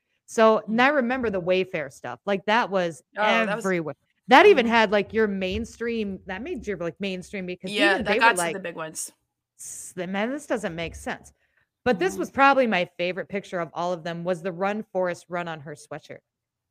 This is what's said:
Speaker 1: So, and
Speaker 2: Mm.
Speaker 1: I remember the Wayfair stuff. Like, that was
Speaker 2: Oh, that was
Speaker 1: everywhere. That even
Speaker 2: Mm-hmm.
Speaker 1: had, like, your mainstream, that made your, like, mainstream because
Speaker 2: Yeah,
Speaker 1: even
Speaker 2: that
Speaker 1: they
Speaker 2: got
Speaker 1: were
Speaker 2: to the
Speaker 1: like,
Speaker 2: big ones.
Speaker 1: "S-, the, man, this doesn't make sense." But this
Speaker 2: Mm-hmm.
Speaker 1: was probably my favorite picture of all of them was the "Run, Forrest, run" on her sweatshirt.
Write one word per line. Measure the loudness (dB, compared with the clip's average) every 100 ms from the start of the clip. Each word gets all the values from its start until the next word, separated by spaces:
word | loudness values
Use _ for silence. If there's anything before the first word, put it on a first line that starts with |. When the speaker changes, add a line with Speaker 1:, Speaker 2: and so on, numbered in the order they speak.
| _ _ -6
Speaker 1:
So, | 4 6 4 0
and | 2
Speaker 2:
Mm. |
Speaker 1:
I | 4
remember | 2 0 -2 -2
the | -2
Wayfair | 0 0 0 -4 -8
stuff. | -10 -12 -8 -4
Like, | -2 0
that | 0 2
was | 0 -2 -4 _ -2
Speaker 2:
Oh, |
that | 2 2 0 -2
was | -2
Speaker 1:
everywhere. | -2 -4 -10 _ _ 6
That | 8 10
even | 8 6
Speaker 2:
Mm-hmm. | 4
Speaker 1:
had, | 4
like, | 2 0
your | 0 0
mainstream, | 0 -4 -4 -8 -8 -6 -4 -4 -8 -10
that | -10
made | -8 -8 -8
your, | -6
like, | -6 -6
mainstream | -6 -8 -8 -10 -8
because | -10 -6
Speaker 2:
Yeah, | 2 2
Speaker 1:
even | 2 0
Speaker 2:
that |
Speaker 1:
they | 4
Speaker 2:
got | 4
Speaker 1:
were |
Speaker 2:
to | 4
the | 0 -2
Speaker 1:
like, |
Speaker 2:
big | -8 -10
ones. | -10 -10 -12 -14 _ _ _ _
Speaker 1:
"S-, | -16 -14 -14 -10
the, | -6
man, | -4 -4
this | -6 -4
doesn't | -4 -4 -6
make | -8 -8
sense." | -10 -10 -14 _ _ _ _ _ 0
But | 0
this | 0
Speaker 2:
Mm-hmm. | -2
Speaker 1:
was | -4
probably | 2 4 4 2
my | 0 -2 -4
favorite | -4 -4 -6
picture | -8 -6 -6
of | -6
all | -4 -4
of | -4
them | -6 -6 -4
was | -4
the | -6
"Run, | -4 -4 -4 -6
Forrest, | -4 -4 -4 -8
run" | -8 -8
on | -10
her | -14 -16
sweatshirt. | -14 -16 -14 -20 _ _ _ _ _